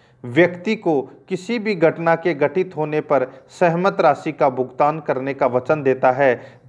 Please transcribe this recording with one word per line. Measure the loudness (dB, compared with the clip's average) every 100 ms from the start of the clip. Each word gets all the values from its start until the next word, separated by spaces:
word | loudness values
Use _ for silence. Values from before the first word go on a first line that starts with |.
| _ _
व्यक्ति | -2 2 2 2 -6 -4
को | 0 -2
किसी | -4 -14 -10 -10 -6 -4
भी | -4
घटना | 2 2 2 0
के | 0 0
घटित | 0 0 0 -4 -6
होने | -4 -4
पर | 0 0 0 -8 -20
सहमत | 0 0 2 0 2
राशि | 2 2 -4
का | -2 0
भुगतान | 0 -6 0 0 0
करने | -4 -4 -4
का | -2 0
वचन | 0 0 0
देता | 0 2 2
है, | 4 2 0 -6 -20